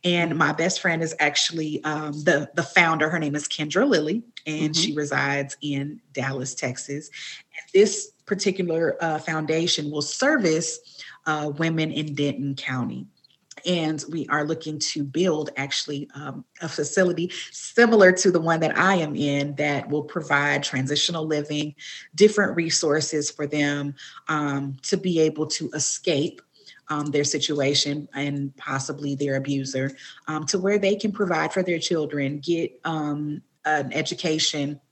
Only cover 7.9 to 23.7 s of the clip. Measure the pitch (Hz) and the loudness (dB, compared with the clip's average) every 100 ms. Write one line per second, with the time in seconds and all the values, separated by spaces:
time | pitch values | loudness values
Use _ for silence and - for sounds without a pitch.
7.9 | - - _ - 196 202 190 175 165 165 | 4 -8 _ -6 -2 0 0 -2 0 0
8.9 | - 165 156 160 160 151 160 170 - 151 | 0 -2 -2 -4 -4 0 0 2 0 -2
9.9 | 151 147 - 269 302 185 156 170 - - | -4 -4 0 2 4 4 2 0 -8 -14
10.9 | - - - - 151 147 143 165 160 156 | -20 -20 -10 -4 -2 -2 -2 0 0 0
11.9 | 156 156 143 143 135 139 139 - 131 120 | -2 -4 0 -2 0 -4 -4 -4 -2 -4
12.9 | 127 - _ _ _ _ - 175 175 160 | -6 -12 _ _ _ _ -8 -2 0 0
13.9 | 156 - 165 135 147 147 160 156 156 - | -2 -4 -6 -2 -2 0 -4 -6 -6 -4
14.9 | 160 143 151 185 151 151 - 135 - - | -4 -4 0 2 2 -2 -6 -4 -4 -4
15.9 | 143 143 143 143 139 - - 165 - 147 | -6 -8 -10 -10 -12 -14 -12 -8 -4 0
16.9 | - 180 165 175 - - - - - 233 | 4 4 2 -4 -6 -12 -12 -2 4 6
17.9 | 220 185 185 196 175 165 165 160 - 180 | 10 10 8 4 4 2 2 2 4 4
18.9 | 190 156 - 143 143 143 143 147 143 - | 4 2 0 0 2 0 0 0 0 0
19.9 | 147 147 180 151 143 143 147 147 135 131 | -2 -2 -8 0 2 2 0 0 -2 0
20.9 | 147 - 170 156 151 147 147 151 - - | 2 0 0 0 -2 0 -2 -4 -6 -16
21.9 | - - - 208 208 196 170 165 - 160 | -16 -14 6 6 6 2 2 0 0 2
22.9 | 151 151 156 147 - 147 151 143 | 2 2 -2 -4 -4 -4 0 0